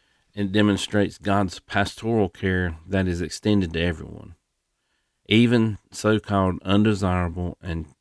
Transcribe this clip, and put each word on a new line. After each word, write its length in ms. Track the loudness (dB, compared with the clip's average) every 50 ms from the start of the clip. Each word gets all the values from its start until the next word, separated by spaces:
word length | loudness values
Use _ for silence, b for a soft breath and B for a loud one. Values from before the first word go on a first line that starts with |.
| _ _ _ _ _ _ -8
and 180 | -6 -4 -2
demonstrates 680 | 2 2 4 4 2 0 -2 -2 0 0 0 -2 -4
God's 420 | -6 -4 -2 0 0 0 -2 -6 -12
pastoral 680 | _ -4 -2 -2 -2 -2 -4 -8 -4 -2 0 0 0 0
care 480 | -2 -4 -2 -2 0 0 -2 -2 -6 -8 -8
that 200 | -4 -2 0 0
is 140 | 0 -2 -4
extended 520 | -6 -8 -8 -4 0 2 2 2 0 -2 -2
to 80 | -2
everyone. 540 | -2 -2 -4 -6 -10 -14 -14 -16 -18 -20 -20 _ _ _ _ _ _ _ _ _ _ _ _ _ _ _ _ _ _
Even 500 | 2 4 4 6 6 4 4 2 2 -2 -6 _ _
so-called 680 | -10 -2 0 0 0 0 0 0 0 2 2 2 0 -2 -2
undesirable 920 | 2 2 4 4 4 2 0 0 0 0 0 0 -2 -4 -4 -6 -6 -8 -10
and 260 | -10 -8 -8 -8 -8 -10 _ _